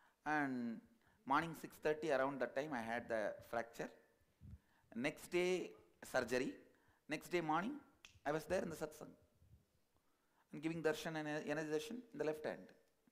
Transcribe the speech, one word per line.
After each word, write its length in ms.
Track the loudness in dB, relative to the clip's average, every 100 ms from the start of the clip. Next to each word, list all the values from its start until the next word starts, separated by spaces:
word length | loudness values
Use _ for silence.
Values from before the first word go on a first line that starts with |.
| _ _ 0
And 540 | 2 2 0 -2 -4 -10 _ _ _ 4
morning 300 | 4 4 -4
six 180 | -10 0
thirty, 300 | 2 2 4
around 280 | 4 4 2
that 140 | 0 0
time, 180 | 0
I 80 | -2
had 280 | 0 -2 0
the 240 | 0 0 -2 -4
fracture. 400 | -4 -4 -6 -8 -8 _ _ _ _ -16 -16 _ _ -14 -4
Next 360 | -4 -4 -2
day, 400 | 2 4 2 0 -10 -20 -18
surgery. 480 | -2 0 2 2 2 -4 -16 _ _ _ -6
Next 220 | -6 0
day 120 | 0
morning, 320 | 4 2 2 -4 -10 _ -20 -8 -2
I 60 |
was 120 | 0 2
there 160 | 0
in 80 | 0
the 60 | -4
satsang 380 | -6 -8 -14 -16 _ _ -20 -20 _ _ _ _ _ _ _ _ -14
and 100 | -4
giving 200 | -2 0
darshan 340 | 2 0 -2 -4
and 120 | -2
e-, 240 | -2 -2
energy 180 | -2 0
darshan 260 | -2 -2 -8 -10
in 40 | -2
the 60 |
left 220 | -2 0 -2
hand. 220 | -4 -10 -20 _ _ _